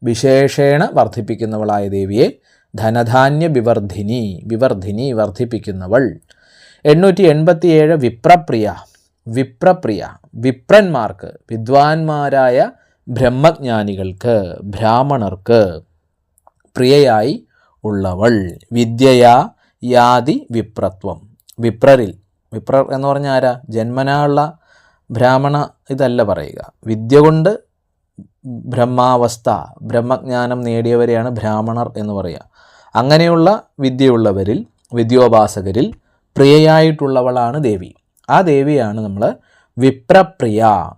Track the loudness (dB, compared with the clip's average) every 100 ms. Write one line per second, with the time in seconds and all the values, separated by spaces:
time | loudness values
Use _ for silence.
0 | -6 -2 2 4 2 2 0 2 0 0
1 | 0 -2 -8 -8 -6 -6 -4 -4 -4 -4
2 | -4 0 -2 -2 _ _ _ -6 -4 -2
3 | 0 2 2 2 0 0 0 -2 -4 -8
4 | -6 -6 -6 -10 -8 -2 -2 -2 -6 -8
5 | -6 -4 -4 -4 -6 -6 -10 -10 -2 0
6 | 0 -6 _ _ _ _ _ _ -2 2
7 | 2 2 2 2 0 0 2 2 2 0
8 | -2 -4 -2 -2 -4 -4 -4 -8 -18 _
9 | _ _ -10 -6 -6 _ 0 0 -4 -8
10 | -10 -16 _ -6 -4 -4 2 2 4 -2
11 | -6 -10 -18 -20 _ -10 0 2 2 0
12 | -4 -4 -2 0 2 2 -2 -4 _ _
13 | -12 -2 -2 2 0 0 -4 -4 -4 -6
14 | -8 -6 -2 -2 -2 -10 -14 -2 0 2
15 | 0 -2 -4 -8 0 2 2 -2 -16 _
16 | _ _ _ _ _ _ _ -2 2 4
17 | 4 2 0 -6 -12 _ _ _ -6 -4
18 | -4 0 0 0 -2 -10 _ -4 -4 2
19 | 4 6 6 6 2 -8 _ _ 0 2
20 | 4 2 0 -4 -4 -6 -6 -6 -6 -6
21 | -12 -12 -16 _ _ -6 -4 2 4 4
22 | 2 -10 _ _ _ -16 -2 -2 -2 -4
23 | -4 -4 -2 0 0 -4 -8 -6 -6 -4
24 | -2 0 0 0 -2 -8 _ _ _ _
25 | _ -2 2 2 0 -2 -4 _ _ -4
26 | -2 0 -2 -2 -8 -14 -20 _ -8 -8
27 | 2 6 6 4 0 -2 -10 _ _ _
28 | _ -20 -20 _ -16 -14 -8 -2 0 2
29 | 2 2 0 -2 -4 -4 -6 -16 -6 -4
30 | -2 -4 -4 -4 -4 -4 -4 -4 0 0
31 | 0 -2 -4 -6 -4 -4 -4 -6 -8 -8
32 | -8 -8 -8 -12 -18 _ _ _ _ -2
33 | 2 4 4 4 2 2 -4 -6 -4 2
34 | 2 4 2 0 -2 -4 -6 _ _ -4
35 | 0 4 4 4 2 -2 -6 -4 -4 -6
36 | _ _ _ 2 6 6 6 4 2 0
37 | -2 0 0 0 -2 -2 -2 -4 -6 -18
38 | _ _ 0 2 2 2 2 0 -2 -4
39 | -8 -4 -4 -4 _ _ _ 0 0 0
40 | 2 2 2 -2 -4 0 2 2 -2